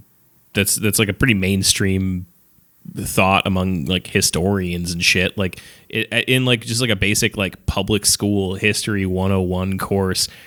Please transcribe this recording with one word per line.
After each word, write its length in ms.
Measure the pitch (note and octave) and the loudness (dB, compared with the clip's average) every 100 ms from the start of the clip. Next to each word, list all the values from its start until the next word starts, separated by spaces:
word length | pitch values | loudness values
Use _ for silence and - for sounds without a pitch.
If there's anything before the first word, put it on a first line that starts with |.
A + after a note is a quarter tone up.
| - _ _ _ _ | -14 _ _ _ _
that's, 220 | G#2 F#2+ - | -2 0 0
that's, 240 | G2+ G2 | 0 0
like, 100 | G2+ | 0
a 40 | |
pretty 200 | G2+ C3+ | 0 2
mainstream 960 | G2+ F#2 G2 G2+ - G2+ F#2+ F#2+ F#2 F2+ _ _ _ _ _ - - | 2 2 2 2 2 2 0 0 -4 -8 _ _ _ _ _ -16 -10
thought 500 | - - F#2+ G2 - | -4 2 4 4 2
among, 380 | F#2 F#2 F#2 C#2+ | 0 0 0 -2
like, 220 | F2+ - | -4 0
historians 840 | G2+ - - F#2 G2+ F2+ F2 F2 | 0 0 0 0 0 0 -4 -4
and 100 | F2 | -2
shit. 340 | F2+ F#2+ F#2 - | 0 2 0 0
Like, 220 | F#2 - - - - | -4 -4 -20 -20 -8
it, 180 | A2 G#2+ A#2 - | -6 -2 -2 2
in, 160 | B2+ B2+ | 2 2
like, 160 | A#2+ | 0
just, 180 | A#2 A2+ | 0 -2
like, 100 | B2 | 0
a 60 | G2+ | 2
basic, 400 | G2+ G#2+ A2 - | 2 2 0 0
like, 300 | F#2+ - - | -6 -6 -6
public 400 | - G2 G#2+ - | -2 0 0 0
school 500 | - G#2 G2+ F#2+ F#2+ | 0 0 0 0 0
history 500 | G#2 G2+ - G2+ F#2+ | 0 0 -2 -2 0
one 280 | F#2 F#2+ | 0 2
oh 80 | G2 | 2
one 360 | F2+ F2+ F#2+ F#2+ | 0 -2 -2 -4
course, 520 | - G2+ F#2+ F2+ - - | -2 0 0 -2 -4 -8